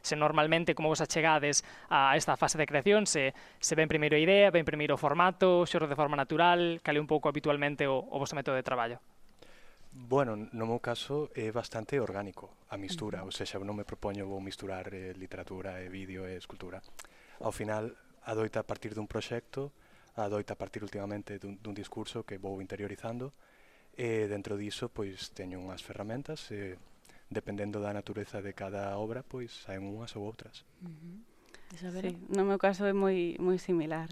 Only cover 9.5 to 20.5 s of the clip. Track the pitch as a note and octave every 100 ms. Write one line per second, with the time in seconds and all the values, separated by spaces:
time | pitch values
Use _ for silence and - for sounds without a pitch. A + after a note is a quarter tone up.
9.5 | - - - - C3+ A#2+ C3+ C3 G#2+ A2
10.5 | A2+ A2+ A#2 - A#2 - C#3+ D3+ - A2
11.5 | A#2 - A#2 G#2+ C#3+ G#2+ G2 G2+ - -
12.5 | - _ G2+ F#2+ F2 G#2+ F#2 F#2+ - G2+
13.5 | G2 G2 G#2 G2+ - G#2 G2+ G2 G2 G2
14.5 | - G2 F#2+ F#2 F#2+ F#2 F#2 F#2+ F#2 F2+
15.5 | F#2+ F#2+ F#2 F#2 F#2+ F#2+ F#2 F#2 F#2 -
16.5 | A2 F2+ F#2 - - - - - - A2
17.5 | - G#2+ G#2+ A2 - _ - - A2 A2
18.5 | A2+ G#2+ G#2 A2 G#2+ G#2 A2 - A#2+ -
19.5 | - C#3+ _ _ - _ - G#2 G#2 G#2